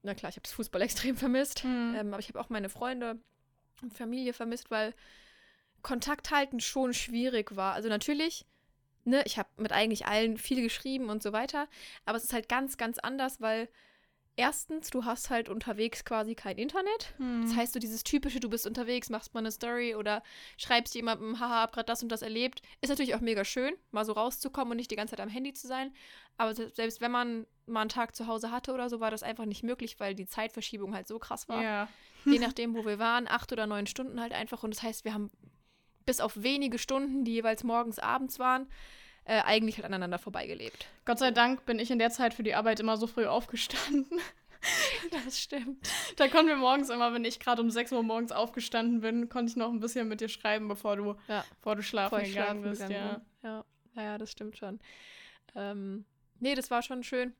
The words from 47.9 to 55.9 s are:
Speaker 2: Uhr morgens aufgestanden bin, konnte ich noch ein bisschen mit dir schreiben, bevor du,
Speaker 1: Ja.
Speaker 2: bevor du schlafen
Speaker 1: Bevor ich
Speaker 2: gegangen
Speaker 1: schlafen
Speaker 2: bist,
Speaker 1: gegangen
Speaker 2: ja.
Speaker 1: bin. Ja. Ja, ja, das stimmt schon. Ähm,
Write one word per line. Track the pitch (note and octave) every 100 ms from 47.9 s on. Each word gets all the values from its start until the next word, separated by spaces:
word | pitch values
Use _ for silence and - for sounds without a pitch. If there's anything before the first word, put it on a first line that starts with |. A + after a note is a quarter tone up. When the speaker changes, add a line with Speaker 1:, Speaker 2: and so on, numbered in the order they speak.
Speaker 2:
Uhr | B3+
morgens | A3+ A3+ A#3
aufgestanden | - A#3 A#3+ A3+ A#3 A#3 A#3
bin, | A3+ A#3 A#3+
konnte | B3+ A#3
ich | A#3
noch | A3+
ein | A#3
bisschen | A3+ B3 A3+
mit | G#3+
dir | A3
schreiben, | - G#3+ G#3+ G#3+
bevor | G3+ G#3+ G3+
du, | G#3 G3+ -
Speaker 1:
Ja. | G#3 - -
Speaker 2:
bevor | - G#3
du |
schlafen | G3+ A3 G3 G#3+
Speaker 1:
Bevor | G3+
ich |
Speaker 2:
gegangen | G3 G3+ G#3
Speaker 1:
schlafen | G#3
Speaker 2:
bist, | G3+
Speaker 1:
gegangen | G3 G3+
Speaker 2:
ja. | G3+ A3 - _
Speaker 1:
bin. | A3+
Ja. | A3 - _ _
Ja, | A#3
ja, | G#3+ G#3
das | G#3+
stimmt | - G#3+ -
schon. | G3+ G#3+ - - - - - - -
Ähm, | - G3+ G3+ G3